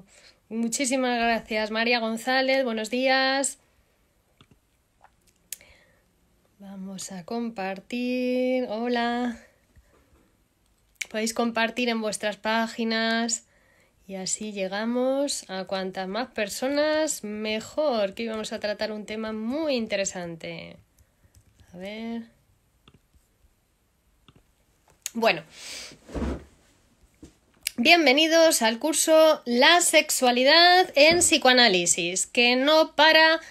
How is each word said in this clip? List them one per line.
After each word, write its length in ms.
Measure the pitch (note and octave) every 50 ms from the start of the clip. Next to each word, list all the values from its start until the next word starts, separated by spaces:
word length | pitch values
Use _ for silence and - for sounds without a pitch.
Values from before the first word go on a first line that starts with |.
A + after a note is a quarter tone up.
| F#3+ _ _ _ _ _ _ _ _ -
Muchísimas 680 | G#3+ A3+ A#3 A3+ - - C#4 A#3 C4+ C4 B3+ B3 A#3+ A#3
gracias. 500 | A#3 A#3 A#3 G#3+ - - A3 G#3+ G#3+ G#3
María 300 | A3 A3+ A3+ A#3+ A#3+ A#3
González, 640 | A3+ A3 A3+ A3+ - B3+ C4 C4 C4 C4 C4+ C4+ C4
buenos 260 | A#3 A3+ A3 A3 A3
días. 680 | B3 B3 C4 C4 C4 C4+ C4 C4 C4+ C#4 C#4 - - _ _ _ _ _ _ _ _ _ _ _ _ _ _ _ _ _ _ _ _ _ _ _ _ _ _ _ _ _ _ _ _ _ _ _ _ _ _ - - - _ _ _ _ _ _ _ _ _ _ _ _ _ _ _ _ _ _ _
Vamos 540 | - G3 G3 G3 F#3+ F#3+ G3 F#3+ F3+ - -
a 120 | G3 F3+ D#3+
compartir. 1400 | - A#3 A#3 A#3 A#3 A#3 D4 - F#3+ F#3+ F#3+ - - B3 B3 B3 B3 B3 B3+ B3 B3 B3 B3+ B3+ B3+ B3+ B3+ B3 -
Hola. 680 | G#3 A3 A#3+ B3 B3 A#3 A#3 A#3+ A#3+ A#3+ B3 A#3+ A#3 - - _ _ _ _ _ _ _ _ _ _ _ _ _ _ _ _ _ _ _ _ _ _ _ _ _ _ _ _ _ _ - - -
Podéis 240 | - G#3+ A3 A3+ -
compartir 540 | - A#3 A#3 A#3 A3+ A3+ A3 A3 B3 B3 A#3
en 120 | A3+ A3+
vuestras 360 | A3 G#3+ F#3 - G#3+ G#3 G3
páginas 1080 | - - G#3+ A3 A3+ A3+ A3+ - A#3+ A3+ A3+ A3+ A3+ A3+ A3+ A3+ A3+ A#3 A#3 - - _ _ _ _ _ _ _ _ _ _ _ _ _
y 80 | - F#3+
así 360 | F#3+ F#3+ F3+ - - G#3+ G#3+
llegamos 1000 | G3+ G3+ F#3+ F3+ G3 G#3 A3+ A#3 A#3+ B3 B3+ C4 C4+ C#4 C#4+ C4+ - - - -
a 140 | F#3+ F#3+ F#3
cuantas 440 | - G3 F#3+ F#3+ F#3+ F3+ G3 F#3+
más 220 | F#3 G3+ A3+ C4 -
personas, 920 | - A3+ G#3 G3+ - - B3+ C4+ C#4+ D4 D4+ D#4 D4+ D#4 D#4 D4 - - -
mejor, 920 | G#3 G#3 G#3+ G#3+ A3 G#3+ A3 A3 - - D4+ D#4 D4 A#3+ G#3+ G3+ G3 G3
que 100 | - A#3
hoy 60 | A3
vamos 240 | A3 A3 G#3+ - A3+
a 60 | G3
tratar 320 | - G#3 G3+ - G#3+ A3
un 160 | G#3+ G#3+ G3
tema 240 | - G#3+ A3 A3 A3
muy 440 | A3 G#3+ A3 A3+ C4+ D#4 D#4+ D4 C4
interesante. 1000 | A#3 A3 G#3+ G3+ G3 G3 - - F#3 F3 E3+ E3 E3 E3+ E3+ E3 - - - - - _ _ _ _ _ _ _ _ _ _ _ _ _ _ _ _ _ _ F3
A 40 |
ver. 440 | F3+ F#3+ G3+ G#3+ A3 A3+ A3+ A#3 A#3 A3+ - _ _ _ _ _ _ _ _ _ _ _ _ _ _ _ _ _ _ _ _ _ _ _ _ _ _ _ _ _ _ _ _ _ _ _ _ _ _ _ _ _ _ _ _ _ _ _ _ _ _ _ _ _ _ - - -
Bueno. 300 | A3+ A3+ G#3+ F3+ D#3+ - _ - - - - - - - - - - _ - - - - - - - - _ _ _ _ _ _ _ _ _ _ _ _ _ _ _ - - _ _ _ _ _ _ - - -
Bienvenidos 840 | - A#3 D#4 F4 E4+ D4+ B3+ C4 D4+ D#4+ D#4 E4 E4 D#4+ D#4+ - -
al 160 | A3+ A3+ A#3
curso 640 | A3+ D4 D#4 D4+ - - D#4+ D#4+ D#4+ D#4+ D#4 D4+ - -
La 360 | A#3+ A#3+ B3 D4 D#4+ E4+ F4
sexualidad 1120 | E4+ - E4 D4+ D4+ - - - C4 B3 B3 B3 C4 C#4 D#4+ E4+ F4 F4+ F4+ F#4 F4+ - -
en 260 | C#4 D4 D#4+ E4+ F4
psicoanálisis, 1080 | - - D#4+ C#4 - B3+ B3 B3 A#3+ A3 F#3 F3+ F3 E3+ - F#3+ E3+ F3 F3+ F#3 -
que 280 | - - B3 A#3+ A#3+ B3
no 400 | B3+ C4+ D4+ D#4 D#4 D#4+ D#4+ -
para 460 | - D4+ D#4+ D#4+ D#4+ D#4+ D#4+ D#4+ D#4+ - -